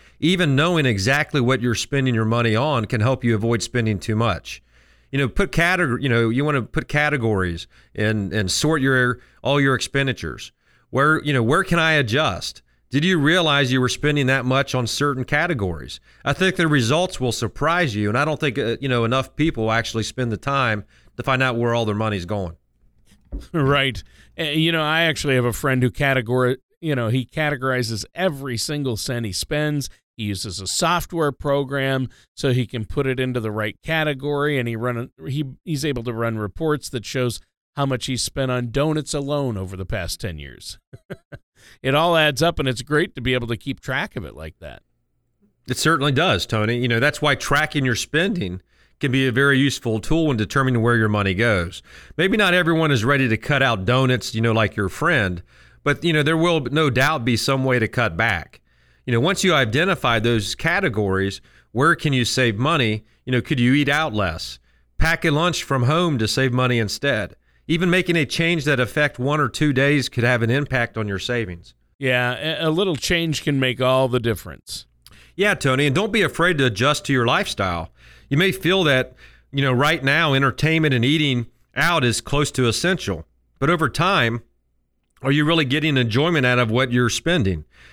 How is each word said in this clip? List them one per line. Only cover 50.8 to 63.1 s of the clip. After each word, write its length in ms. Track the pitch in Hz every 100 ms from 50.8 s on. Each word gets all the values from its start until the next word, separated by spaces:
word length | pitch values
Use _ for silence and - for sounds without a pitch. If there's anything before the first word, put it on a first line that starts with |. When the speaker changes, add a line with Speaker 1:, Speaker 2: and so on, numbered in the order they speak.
Speaker 1:
where 140 | 117 117
your 120 | 110
money 260 | 104 98
goes. 480 | 92 117 95 85 - - - - -
Maybe 200 | 190 220
not 180 | 190
everyone 360 | 180 165 160 156
is 140 | 123
ready 240 | 117 139 127
to 80 | 110
cut 260 | - 139
out 220 | 131 107
donuts, 500 | 95 127 131 123 -
you 60 | 110
know, 120 | 117
like 240 | 110 104 107
your 120 | 92
friend, 540 | - 165 143 95 87 - - - -
but, 220 | 143 139
you 80 | 165
know, 100 | 151
there 140 | 143 160
will 240 | 175 160
no 300 | 120 151 147
doubt 340 | 120 143 151
be 120 | 117 117
some 280 | - 135
way 140 | 131 123
to 100 | 107
cut 280 | 127 107 82
back. 440 | 113 85 - - _ _ _ _ -
You 60 |
know, 80 | 117
once 220 | 165 196
you 120 | 185
identify 640 | 147 117 131 190 170 127 113
those 360 | 120 117 101
categories, 840 | - 160 185 175 107 98 95 98 - - - _
where 220 | 110 156
can 180 | 160 151
you 140 | 131 113
save 320 | 131 120 104
money? 460 | 143 160 113 107 -